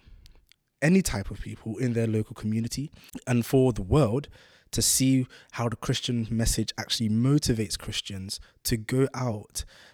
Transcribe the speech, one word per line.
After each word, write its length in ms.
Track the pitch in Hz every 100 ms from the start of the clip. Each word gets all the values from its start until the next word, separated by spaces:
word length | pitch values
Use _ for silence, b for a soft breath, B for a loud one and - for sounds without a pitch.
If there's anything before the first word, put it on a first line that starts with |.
| - - - - _ _ _ _
any 180 | 147 190
type 300 | - 101 98
of 80 | 98
people 360 | - 110 110 104
in 160 | 127
their 140 | 117 113
local 280 | 110 107 -
community, 560 | 107 110 117 - 143 B B B -
and 180 | 123 -
for 280 | 135 127
the 80 | 104
world 460 | 92 139 120 226 147 b b b b
to 100 | -
see 440 | - - 131 131 127 B B
how 140 | - 120
the 60 | 110
Christian 500 | - 120 - 120 110
message 440 | 113 113 - 107 -
actually 320 | - - 110
motivates 720 | 110 127 143 - 113 101 -
Christians 600 | - - - 98 95 - b b -
to 100 | 120
go 300 | 107 127 135 -
out 480 | 127 107 - - - B B